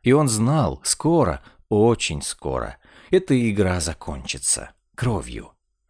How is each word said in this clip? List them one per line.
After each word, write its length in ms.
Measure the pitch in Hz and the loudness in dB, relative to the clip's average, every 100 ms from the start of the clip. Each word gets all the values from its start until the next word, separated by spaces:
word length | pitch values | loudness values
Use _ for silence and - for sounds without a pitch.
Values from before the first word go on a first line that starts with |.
И 100 | 120 | 2
он 160 | 139 147 | 4 4
знал, 540 | 110 117 156 104 65 | 2 2 2 0 -2
скоро, 600 | - - 147 170 110 69 - _ _ | -4 -2 2 2 2 -2 -10 _ _
очень 520 | 107 113 113 - 73 | 2 4 2 -2 -6
скоро, 560 | - - 73 65 55 - _ - - | -8 -8 -6 -6 -6 -12 _ -20 -2
эта 240 | 185 185 135 117 | 0 2 2 2
игра 300 | 101 95 90 | 2 0 0
закончится 960 | 80 73 - 71 - 67 - - - _ _ | -4 -6 -10 -10 -10 -8 -4 -4 -6 _ _
кровью. 600 | - 120 104 60 58 - _ _ _ _ | -4 -2 -2 -6 -12 -16 _ _ _ _